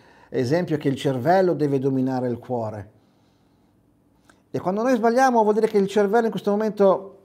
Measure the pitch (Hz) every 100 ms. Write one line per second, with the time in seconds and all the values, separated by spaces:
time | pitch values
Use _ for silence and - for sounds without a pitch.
0 | _ _ - - 123 165 175 151 147 131
1 | 151 131 120 190 185 151 147 139 135 135
2 | 131 127 123 117 117 123 110 104 98 _
3 | _ _ _ _ _ _ _ _ _ _
4 | _ _ _ _ _ 127 175 202 240 247
5 | 233 233 269 240 214 214 214 214 196 208
6 | 202 226 226 196 - 202 220 214 196 175
7 | - -